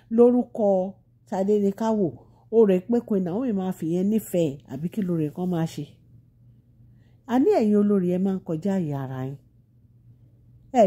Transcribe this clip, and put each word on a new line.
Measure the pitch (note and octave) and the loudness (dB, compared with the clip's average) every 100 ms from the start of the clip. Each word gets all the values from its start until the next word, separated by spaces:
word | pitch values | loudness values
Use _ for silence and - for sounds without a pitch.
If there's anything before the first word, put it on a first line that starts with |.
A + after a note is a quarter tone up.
| - | -6
lórúkọ | A3+ A#3+ B3 B3 - G3+ F#3+ F#3+ - _ _ - | 4 6 4 -2 -2 0 0 -2 -8 _ _ -8
Tadéníkáwò, | F#3+ G3 G#3 G3 G3 A3+ A3 E3+ - - _ - | -4 0 2 0 -2 -2 0 -2 -4 -20 _ -2
o | A3+ G#3+ | 4 4
rẹ̀ | F#3 | 4
pé | F#3 A#3+ | 0 -4
Queen | A#3+ G3+ | 0 -2
Naomi | F#3 F#3+ C4+ | -2 -4 -4
máa | G3 F#3 | -4 -4
fi | F3+ D#3+ | -6 -4
yẹn | F3 G3+ | -2 0
nífẹ̀ẹ́, | A3 - F3+ D#3+ C#3 - | -2 -2 -2 -2 -4 -12
àbí | C3+ E3+ | -10 -8
kí | A3+ | -4
ló | F3+ E3+ | -2 -2
rẹ̀ | D3+ | -2
kán | D#3+ F3+ | -4 -4
máa | E3+ D#3+ | -2 -4
ṣe? | - D3 - _ - _ _ - - _ _ - - _ _ - | -6 -14 -16 _ -20 _ _ -20 -20 _ _ -20 -20 _ _ -4
A | B3 | 0
ní | E4+ | 2
ẹ̀yin | F#4+ G#3+ G#3 | 2 4 2
olórí | G#3 G3+ F3+ | 2 2 0
ẹ | F3+ | 0
máa | G3 F#3+ | -2 -4
ń | |
kọjá | - D#3+ G3 | -4 -4 -2
àyè | F#3+ D#3 | -2 -4
ara | C#3 C3 C3 | -6 -8 -8
yín. | C3 C#3 _ _ _ _ _ _ - - - _ - - - | -8 -10 _ _ _ _ _ _ -20 -20 -20 _ -20 -20 -6
Ẹ | B3+ | 4